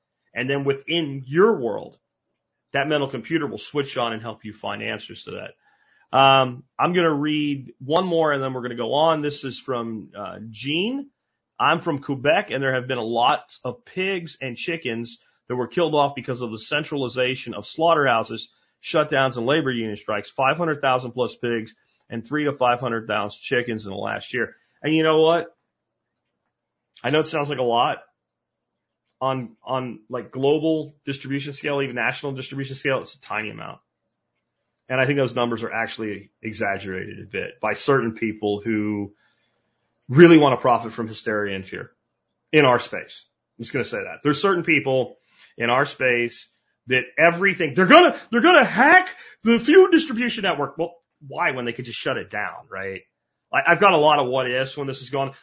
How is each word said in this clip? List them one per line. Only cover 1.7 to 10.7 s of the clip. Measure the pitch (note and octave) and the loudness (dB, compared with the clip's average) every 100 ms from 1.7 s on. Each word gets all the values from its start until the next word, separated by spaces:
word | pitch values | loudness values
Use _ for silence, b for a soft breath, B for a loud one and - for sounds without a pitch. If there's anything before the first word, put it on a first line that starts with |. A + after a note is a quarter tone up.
| G#2 - - _ _ _ _ _ _ _ | -6 -8 -16 _ _ _ _ _ _ _
that | C#3 C#3+ | -2 0
mental | D3+ C#3 | 0 0
computer | B2+ A#2 D#3+ C#3+ | -6 -2 -2 -2
will | G#2+ | -6
switch | - D3 C#3 C3 | -6 -4 -4 -2
on | A#2 | -2
and | A2 | -4
help | A#2 A2 | -8 -12
you | G#2+ | -14
find | - G#2+ G#2 | -10 -8 -6
answers | A2 G#2+ - G#2 G#2 | -6 -8 -10 -16 -12
to | |
that. | G2 G2 - _ _ _ _ _ C3 | -12 -12 -18 _ _ _ _ _ 6
Um, | C3+ C3+ B2+ B2 - - | 8 6 4 -2 -14 -4
I'm | D#3 | 0
gonna | F3+ E3 | 2 2
read | C#3+ D3+ D3+ D3 C#3 B2 - | 2 0 -2 -2 -4 -10 -12
one | C3 E3 F#3+ | -2 0 2
more | E3 D#3 | 2 2
and | C#3 | 0
then | C3+ | -2
we're | B2+ | -4
gonna | B2 A#2+ | -4 -4
go | A#2 | 0
on. | C#3 D#3+ D#3 | 2 4 2
This | D3 C#3+ | -2 -6
is | C3+ - | -8 -10
from, | - B2 A#2 A2 D#2+ G2+ | -6 -6 -4 -8 -12 -12
uh, | F#2+ F#2 A2+ | -12 -12 -14
Gene. | G#2+ C3 | -10 -6